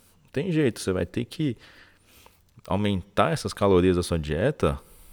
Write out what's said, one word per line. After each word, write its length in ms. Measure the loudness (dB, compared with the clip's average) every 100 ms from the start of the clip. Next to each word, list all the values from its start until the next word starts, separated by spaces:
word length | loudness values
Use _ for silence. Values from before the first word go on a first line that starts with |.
| _ _ _
tem 180 | -6 -2
jeito, 280 | 0 0 0
você 120 | -2
vai 120 | -2
ter 200 | -2 -4
que 320 | -6 -4 -4 -6 -12 -20 -20 _ _ _ -20 _ _ -16 -6
aumentar 640 | -2 0 -2 -4 0 0
essas 200 | 0 -4
calorias 440 | 0 4 6 4 2
da 60 |
sua 160 | 0 -2
dieta. 600 | -2 -2 -2 0 -2 -2 -10 -20 -20